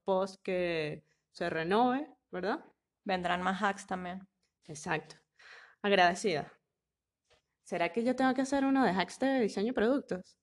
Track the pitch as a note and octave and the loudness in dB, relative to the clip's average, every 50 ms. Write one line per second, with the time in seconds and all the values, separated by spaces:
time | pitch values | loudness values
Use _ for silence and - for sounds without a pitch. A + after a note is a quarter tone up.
0 | - - F#3+ F#3 F#3+ F#3+ F#3+ - - G3 F#3 F3+ F3+ F3 E3+ D#3+ D#3 D3+ D3+ D#3 | -2 0 0 0 0 -2 -6 -10 -6 -4 -2 -2 0 -2 -2 -2 -4 -4 -6 -10
1 | _ _ _ _ _ _ - - F3 E3+ D#3+ D#3+ D#3+ E3+ G3 A3 B3 B3 B3 C#4 | _ _ _ _ _ _ -10 -6 -4 -4 -2 -2 0 2 4 4 4 4 2 0
2 | D4+ - - _ _ - - F3+ F3+ G3 A#3+ A#3+ - - _ _ _ _ _ _ | -4 -6 -14 _ _ -10 -8 -4 -4 -4 -4 -4 -8 -16 _ _ _ _ _ _
3 | - G3 F#3 F#3 F3 F3 F3 F3+ F3+ F#3+ G3 F#3+ G#3+ G3 G3 G3 - - F#3+ F#3 | -4 -4 -2 -2 0 -2 -2 0 0 -2 0 0 0 -2 -2 -2 -6 -8 -8 -6
4 | F3+ F3 F3+ F#3+ G3 _ _ _ _ _ _ _ _ - D3+ - - F#3 D#3+ D3+ | -6 -8 -10 -12 -14 _ _ _ _ _ _ _ _ -16 -16 -10 -6 -4 -4 -4
5 | D3+ - - - _ _ _ _ - - - - - - - _ - G3+ G3+ G3 | -6 -10 -20 -20 _ _ _ _ -20 -20 -20 -20 -20 -20 -12 _ 0 4 6 6
6 | F3+ F3 F#3 F#3 - G#3 E3 C#3+ - - - _ _ _ _ _ _ _ _ _ | 6 6 4 2 -2 -2 -2 -2 -4 -8 -14 _ _ _ _ _ _ _ _ _
7 | _ _ _ _ _ _ _ _ _ _ _ _ _ - G3 E3+ E3+ E3+ - A#3 | _ _ _ _ _ _ _ _ _ _ _ _ _ -8 -4 -2 -2 0 0 0
8 | A3+ B3+ B3+ B3+ C4 C4 B3 C4 C4+ C4+ C#4+ C#4 C4+ C4+ C4+ C4+ C4 F#3+ F3+ F#3+ | 0 0 2 2 2 2 2 2 0 0 2 2 2 2 4 4 4 4 2 2
9 | F3 - - - B3+ C4+ C4+ C4 A3+ G3 - G3 G3+ A#3 C4 - G#3 A#3 C#4 C#4 | 0 -2 -2 -2 0 2 2 2 2 0 0 -2 -2 -2 0 0 2 2 2 0
10 | - - F#3 F#3 - - _ _ | -2 -6 -8 -8 -8 -14 _ _